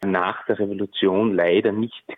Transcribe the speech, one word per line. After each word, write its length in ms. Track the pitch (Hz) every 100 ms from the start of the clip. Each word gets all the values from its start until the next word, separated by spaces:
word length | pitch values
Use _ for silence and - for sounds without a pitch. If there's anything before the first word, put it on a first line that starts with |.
| 101
nach 400 | 92 92 - -
der 140 | 104
Revolution 720 | 101 98 101 - 98 95 113
leider 380 | 92 87 92 110
nicht 320 | 104 117 - -